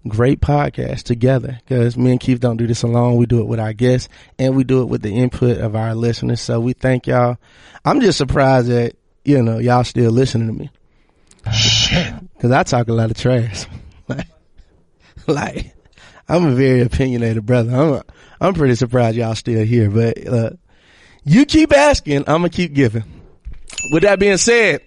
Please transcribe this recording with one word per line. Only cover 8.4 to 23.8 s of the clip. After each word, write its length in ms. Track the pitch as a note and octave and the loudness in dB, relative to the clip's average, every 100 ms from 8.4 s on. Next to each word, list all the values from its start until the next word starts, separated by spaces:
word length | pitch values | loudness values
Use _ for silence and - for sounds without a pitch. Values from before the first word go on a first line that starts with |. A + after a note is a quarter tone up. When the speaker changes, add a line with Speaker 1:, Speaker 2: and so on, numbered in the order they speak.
| C3+ C3 A#2+ | 4 2 2
Speaker 1:
that, 260 | A#2+ A#2 - _ _ - | 0 -2 -6 _ _ 0
you 180 | C#3 | 2
know, 140 | A2+ A2+ | 2 0
y'all 260 | A#2+ B2 | 0 2
still 260 | A#2+ B2 A#2 | 0 0 2
listening 380 | A#2 C3 A#2 A2+ | 2 0 0 -4
to 60 | |
me. 160 | - - _ _ _ _ _ _ _ - | -6 -12 _ _ _ _ _ _ _ -4
Speaker 2:
Shit. 640 | A2 - - - F3 - - - - | 0 0 0 0 -2 -2 -10 -18 -4
Speaker 1:
'Cause 120 | A#2+ | 0
I 120 | C3+ | 2
talk 240 | F3+ B2+ A#2 | 2 -2 0
a 60 | |
lot 180 | A2+ A2+ | 0 -2
of 60 | A2+ | -2
trash. 480 | B2 B2+ A#2 F#2+ - | 0 0 -2 -8 -14
<laughs> 360 | - - - - | -18 -20 -20 -10
Like, 200 | C#3+ - _ _ - _ _ _ _ _ - - | -10 -10 _ _ -20 _ _ _ _ _ -14 -6
like, 480 | C#3 - - - _ _ _ - - - | -4 -4 -10 -14 _ _ _ -20 -20 -4
I'm 160 | E3+ E3 | 0 2
a 60 | |
very 300 | B2 C3+ B2+ | 2 2 2
opinionated 640 | A#2+ - C3 A#2+ A#2 A2+ G#2+ | 2 0 -2 -2 -2 -2 0
brother. 300 | B2 A#2 B2 | 0 2 0
I'm 180 | D#3 A#2+ | 0 0
a, 80 | - - - - | -6 -20 -20 -4
I'm 140 | F3+ | -2
pretty 220 | F3 C#3 A#2 | 0 0 2
surprised 420 | A#2+ B2 A#2 A2+ | 0 0 0 -2
y'all 180 | A2+ A2 | -4 -6
still 300 | - A2+ A2 | -4 -2 2
here, 240 | A#2+ G#2+ | 2 2
but, 360 | G#2+ A#2 - - | 2 0 -4 -4
uh, 240 | A#2+ A2+ - _ _ _ _ _ _ C#3+ | -2 -4 -8 _ _ _ _ _ _ 2
you 200 | F#3+ D4 | 4 4
keep 280 | D#4+ D#4 | 2 4
asking, 500 | C#4+ D4 C#4 - C#3 - | 4 4 2 0 -2 0
I'ma 200 | D#3 F3 | 0 0
keep 260 | E3+ F3 | -2 -2
giving. 300 | C#3+ B2+ A2+ A2 - - _ - - - - | 2 0 0 -10 -18 -20 _ -18 -16 -16 -12